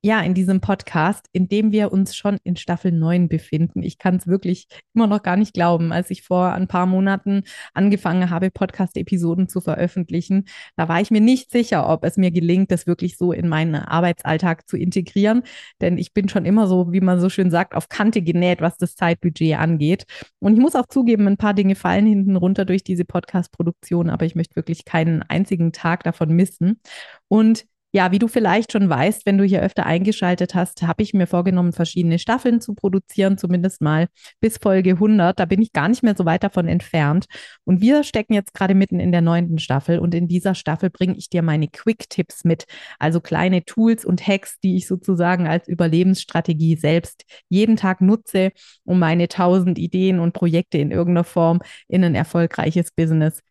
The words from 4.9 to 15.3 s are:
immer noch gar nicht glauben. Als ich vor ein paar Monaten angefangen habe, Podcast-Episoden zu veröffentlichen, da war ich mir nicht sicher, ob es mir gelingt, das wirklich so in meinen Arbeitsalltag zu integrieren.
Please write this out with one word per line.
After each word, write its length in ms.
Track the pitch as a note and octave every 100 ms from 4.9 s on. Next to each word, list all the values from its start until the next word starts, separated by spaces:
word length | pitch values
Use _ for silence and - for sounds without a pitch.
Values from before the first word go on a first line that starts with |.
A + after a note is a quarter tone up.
immer 140 | A3+ A3+
noch 160 | G3+
gar 120 | G3 F#3
nicht 180 | G#3+
glauben. 360 | - F3 E3+ E3
Als 180 | E3 F3+
ich 120 | F#3
vor 300 | - F3+ F3+
ein 160 | F3+ F#3
paar 180 | F3+ F3+
Monaten 560 | F#3 G3 G3 - G3 G3 - -
angefangen 560 | - G3 G3 F3+ F3+ F3+
habe, 220 | E3+ F#3
Podcast-Episoden 960 | - F#3 - F#3 - F3 F#3 E3+ E3+ F#3
zu 120 | F#3
veröffentlichen, 840 | F3 D#3 F3 - E3+ E3+ E3+ F#3+ G3 - - -
da 120 | E3
war 120 | E3+
ich 100 | G3+
mir 100 | G#3+
nicht 300 | G#3+ C4 -
sicher, 380 | A#3+ A3+ F3 -
ob 160 | D#3+
es 120 | F3 -
mir 140 | F#3
gelingt, 400 | E3+ E3+ F3+ F#3+
das 160 | F3 -
wirklich 300 | F3 F3+ -
so 160 | F3
in 160 | - E3+
meinen 260 | D#3 D#3+
Arbeitsalltag 960 | D#3 - E3 F3 E3+ - D#3+ F3+ D#3+ _
zu 80 | -
integrieren. 680 | F3+ F#3+ F3 - G#3